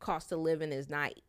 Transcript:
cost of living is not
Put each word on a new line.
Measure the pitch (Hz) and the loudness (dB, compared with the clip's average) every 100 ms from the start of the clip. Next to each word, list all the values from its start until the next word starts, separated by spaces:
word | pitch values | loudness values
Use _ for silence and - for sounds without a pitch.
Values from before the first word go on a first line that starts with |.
cost | - 165 - | -2 -2 -2
of | 165 | 0
living | 160 156 156 | 4 2 2
is | 135 139 | -2 -2
not | 147 143 - | -2 -2 -4